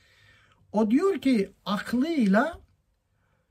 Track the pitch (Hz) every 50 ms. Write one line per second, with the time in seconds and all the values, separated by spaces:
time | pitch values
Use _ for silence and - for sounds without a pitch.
0 | _ _ _ _ _ _ _ _ _ _ _ _ _ _ - 202 226 208 233 294
1 | 381 392 381 269 - 269 254 214 190 - - _ - - 202 190 - - 233 247
2 | 262 330 339 294 226 196 190 214 277 320 349 - - _ _ _ _ _ _ _
3 | _ _ _ _ _ _ _ _ _ _